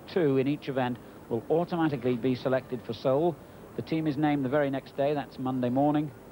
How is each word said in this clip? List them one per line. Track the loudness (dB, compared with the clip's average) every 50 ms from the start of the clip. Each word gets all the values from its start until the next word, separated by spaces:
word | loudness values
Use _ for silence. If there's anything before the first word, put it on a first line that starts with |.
| -16 -4 0
two | 2 4 4 4 4
in | 2 2
each | 0 -2 -4 -4
event | -2 0 0 0 -2 -4 -8 -16 -18 -18 -8 -4
will | -4 -4 0 2
automatically | 2 2 2 0 0 0 2 0 0 0 0 0 0
be | 2 2 0 0
selected | 0 0 0 0 0 0 -2 -8 -8 -6
for | -8 -8
Seoul. | -2 0 2 4 4 4 2 0 -2 -10 -18 -18 -18 -18 -12 -8
The | -8 -4
team | -2 -2 0 0 0
is | 0
named | 2 2 2 2 2 2
the | 2
very | 2 2 2 2
next | 0 -2 -6 -8 -2
day, | 0 0 2 2
that's | 0 -4 -6 -8 -4
Monday | -4 -2 0 0 0 2
morning | 4 4 4 4 4 2 0 0 -6 -12 -18 -18